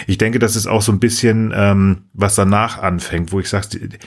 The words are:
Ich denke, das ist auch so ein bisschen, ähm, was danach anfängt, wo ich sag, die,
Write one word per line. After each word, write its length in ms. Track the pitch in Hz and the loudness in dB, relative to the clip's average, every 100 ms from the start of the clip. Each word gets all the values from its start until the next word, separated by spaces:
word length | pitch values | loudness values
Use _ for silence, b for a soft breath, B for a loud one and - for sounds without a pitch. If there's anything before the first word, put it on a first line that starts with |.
| B | B
Ich 120 | - | 0
denke, 200 | 113 120 | 0 0
das 200 | 113 113 | 0 -2
ist 100 | 101 | 0
auch 140 | 110 | 0
so 100 | 101 | 2
ein 80 | 101 | 2
bisschen, 540 | 117 - 120 110 110 - | 0 2 2 2 0 2
ähm, 480 | 101 98 98 92 - | 2 4 4 2 -4
was 240 | - 101 101 | -4 -2 2
danach 420 | 98 104 110 - | 2 2 0 -2
anfängt, 500 | 92 90 - 85 85 | -2 -2 -4 -4 -2
wo 80 | 95 | -4
ich 80 | 92 | -4
sag, 220 | 104 101 | -4 -6
die, 180 | - - - | -10 -12 -14